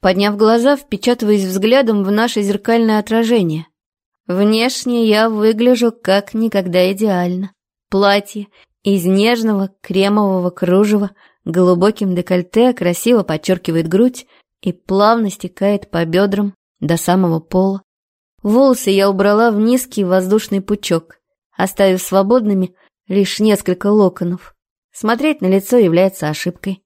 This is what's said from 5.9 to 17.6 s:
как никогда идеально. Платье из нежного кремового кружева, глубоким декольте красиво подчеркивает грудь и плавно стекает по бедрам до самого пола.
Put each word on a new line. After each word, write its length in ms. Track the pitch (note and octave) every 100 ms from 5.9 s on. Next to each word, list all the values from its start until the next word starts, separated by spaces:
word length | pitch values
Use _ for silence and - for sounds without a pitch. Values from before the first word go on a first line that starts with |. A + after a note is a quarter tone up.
как 400 | A#3 - G3 G3+
никогда 580 | A3 A3+ G3+ F#3 F3 F#3
идеально. 600 | G3 G#3+ F3+ F3 F3+ F#3+ _ _ _ _
Платье 580 | F#3+ G3+ G3+ G3+ G#3+ G3+ _ _ _
из 220 | - G3
нежного 680 | E3+ F#3+ G#3+ A#3+ A3+ G3+ G3 _
кремового 680 | - F#3 G3 G#3 G3+ F#3+ F3+
кружева, 600 | F3+ F3 F#3 G#3 G#3 G3+ _ _ _
глубоким 720 | - E3 F3+ F3 G3 G#3+ G3
декольте 580 | F3+ F3+ F#3 F3 A3 B3
красиво 520 | B3 F3 F3 A#3 A#3+
подчеркивает 640 | F#3+ D#3 - F#3 - E3 E3
грудь 380 | F#3 B3 B3+ - _ _ _
и 100 | -
плавно 560 | F3 - F#3+ G#3 A#3 G#3+
стекает 600 | - F3+ - G3 G3+ -
по 120 | E3+ E3
бедрам 480 | F3 G3+ G3 G3+ - _ _
до 160 | - E3+
самого 440 | - F#3 F3+ D#3+
пола. 420 | D#3+ F#3